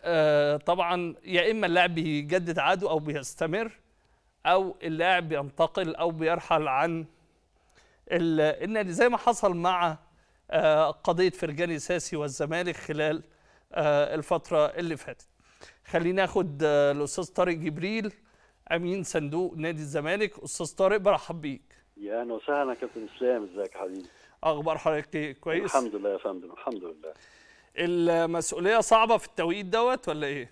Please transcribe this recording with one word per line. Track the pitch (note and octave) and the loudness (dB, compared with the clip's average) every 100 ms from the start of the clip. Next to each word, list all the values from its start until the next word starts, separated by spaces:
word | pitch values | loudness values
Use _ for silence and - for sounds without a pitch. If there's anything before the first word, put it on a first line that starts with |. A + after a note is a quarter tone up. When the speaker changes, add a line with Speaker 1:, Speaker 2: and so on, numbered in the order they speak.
Speaker 1:
آه، | E3+ E3 D3+ D3 D3 D3 | 0 4 4 4 4 2
طبعًا | - F3+ E3+ F3+ E3+ - F#3 | 0 0 2 0 -4 -8 0
يا | F3 F3+ | 2 2
إما | A3+ F3 | 2 2
اللاعب | F3 F3 E3 | 4 4 2
بيجدد | D#3+ D3 D3 F3+ E3+ E3 | -2 -2 0 -2 0 0
عقده | D3 F#3+ F#3+ | 2 2 0
أو | D#3 | -2
بيستمر، | D3+ C#3+ B2+ - E3 G3 A3+ - _ _ _ _ _ _ D#3 | -2 -6 -8 -4 -2 -2 -4 -10 _ _ _ _ _ _ 2
أو | F#3 F#3 - | 2 2 -4
اللاعب | E3 D#3+ F3+ F3+ E3 | -6 0 2 2 2
بينتقل | D3 C#3+ - E3 G3 E3 D#3 | -4 -4 0 0 0 -4 -2
أو | E3+ | -2
بيرحل | D#3+ D#3+ E3+ - D#3+ D3+ | 0 0 0 0 0 2
عن | C3+ E3 E3 D#3 _ _ _ _ _ _ _ _ _ - | 0 0 -2 -8 _ _ _ _ _ _ _ _ _ -4
ال-، | F3 E3 D#3 D3+ - | 0 2 4 2 2
النادي، | F#3 A3 F#3+ | -2 -2 -2
زي | E3+ A#3+ | 2 2
ما | A#3+ | 4
حصل | A#3+ A#3 G3+ F3 | 2 2 0 0
مع، | F3+ F3+ E3+ D#3 _ _ _ _ - | 0 2 0 -2 _ _ _ _ -2
آه، | D#3+ D#3 D3+ D3+ | 2 4 6 4
قضية | - - E3+ F#3 | 0 -2 2 2
فرجاني | - D#3+ D3 E3+ D#3 | 2 -4 -2 -2 -2
ساسي | - F3 - D#3 | -2 -4 -2 -4
والزمالك | D3 C3 D3+ E3 F3 D#3+ | -6 -4 -2 -2 -2 -6
خلال، | - D3+ D3+ D#3+ - _ _ _ _ | -6 -2 0 -2 -6 _ _ _ _
آه، | - D3+ D3 D3 D#3 | 0 2 4 2 -2
الفترة | - E3+ - D#3 D3+ | 0 -2 2 2 2
اللي | - E3+ D3+ | 0 -6 -6
فاتت. | - A#2+ _ _ _ _ - _ - | -10 -16 _ _ _ _ -20 _ -4
خلينا | E3+ E3+ F#3+ | 0 2 2
ناخد، | F#3 F#3+ D3+ C#3+ | 2 2 -2 0
آه، | D3+ D3 C#3+ | 2 6 4
الأستاذ | C#3+ C#3+ - E3 | 2 -2 -4 -4
طارق | - F3+ | 0 0
جبريل. | E3 D#3+ D3 F#3+ A3 G#3 - _ _ _ _ - | 0 -4 -4 -4 -2 -4 -10 _ _ _ _ -4
أمين | E3+ F3 G3 | -2 -2 -4
صندوق | E3 E3 C#3+ D#3+ F#3 D#3 | -4 -4 -2 -2 -4 -4
نادي | D#3+ D#3 | -6 -6
الزمالك. | D3 D3 D3+ G3+ G#3 - | -6 -4 -2 -2 -4 -6
أستاذ | - - D#3+ - | -12 -8 -8 0
طارق، | F#3+ G#3 | 2 4
برحب | G3 E3 - E3+ | 2 2 -2 -8
بيك. | D3 B2+ - _ _ G2+ | -8 -10 -14 _ _ -14
Speaker 2:
يا | G2+ A#2 | -6 -6
أهلاً | A#2+ | -4
وسهلاً | A2+ - C#3+ C3+ | -6 -2 -2 -2
يا | B2 | -4
كابتن | B2 A2+ G#2+ - | -8 -10 -14 -2
إسلام، | B2 A#2+ | 0 0
إزيك | G2 F#2 F#2+ F#2 | -4 -8 -8 -8
يا | |
حبيبي؟ | F#2+ F#2+ F2 _ - _ | -10 -10 -14 _ -20 _
Speaker 1:
أخبار | D#3+ D3 D#3 D3+ | -2 -2 -4 -2
حضرتك | D#3+ D3+ - D#3 | 0 -2 -4 -6
إيه؟ | D3+ | -6
كويس؟ | C3 D#3+ E3 G3+ C3+ | -8 -4 -2 0 0
Speaker 2:
الحمد | A#2 G#2 | 0 -4
لله | G2+ | -4
يا | F#2+ | -4
فندم، | G2+ F#2 F2 | -4 -8 -12
الحمد | F2+ C3+ G#2 | -12 -10 -8
لله. | F2 D#2 D#2+ - - - - - _ - | -12 -14 -16 -18 -20 -20 -20 -20 _ -4
Speaker 1:
المسؤولية | F3 F3 E3+ E3 E3 E3+ - E3+ F#3 A3+ | -2 2 4 2 2 -2 -4 -2 2 2
صعبة | - A3+ A3+ A3 | 6 6 6 2
في | - | 0
التوقيت | - E3 G3+ F#3 | -4 -2 -2 -2
دوت | A3+ A#3+ C4 - | 0 2 0 -4
ولا | D3+ C#3+ | -4 -4
إيه؟ | C#3+ A#2+ | -4 -10